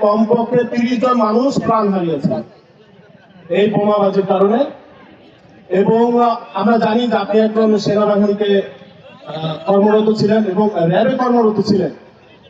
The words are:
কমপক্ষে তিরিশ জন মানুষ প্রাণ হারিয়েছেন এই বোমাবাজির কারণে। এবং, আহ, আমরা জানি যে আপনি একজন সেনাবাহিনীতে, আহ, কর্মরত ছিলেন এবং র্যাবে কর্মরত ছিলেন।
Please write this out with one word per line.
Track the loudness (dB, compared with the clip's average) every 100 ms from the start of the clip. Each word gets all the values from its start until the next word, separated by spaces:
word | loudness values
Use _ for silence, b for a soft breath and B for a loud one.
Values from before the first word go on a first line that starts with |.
কমপক্ষে | 0 2 2 0 0 -2
তিরিশ | 0 -2 -2 0
জন | 0
মানুষ | 0 0 0 0 -2
প্রাণ | 0 0 0
হারিয়েছেন | -2 -2 -2 -4 -4 -8 -18 -20 _ -20 -20 -20 -20 -20 -20 -6
এই | 0 0
বোমাবাজির | 2 0 2 0 0 0
কারণে। | 0 2 2 -2 -6 -20 -20 -20 -20 -20 -20 -20 -20 -4
এবং, | 0 2 2 2 2
আহ, | 0 0 -6
আমরা | -2 0 2
জানি | 2 0 0
যে | -2
আপনি | 0 0
একজন | 2 2 2 0
সেনাবাহিনীতে, | 0 0 0 2 0 0 0 0 -2 -10 -20 -20 -20 -20 -14
আহ, | -8 -8 -6 -2
কর্মরত | 2 2 2 2 0
ছিলেন | 0 0
এবং | 0 -2 -2
র্যাবে | 0 0 0 0 0
কর্মরত | 0 2 2 0
ছিলেন। | 0 0 -2 -8 -20 -20 -20 -20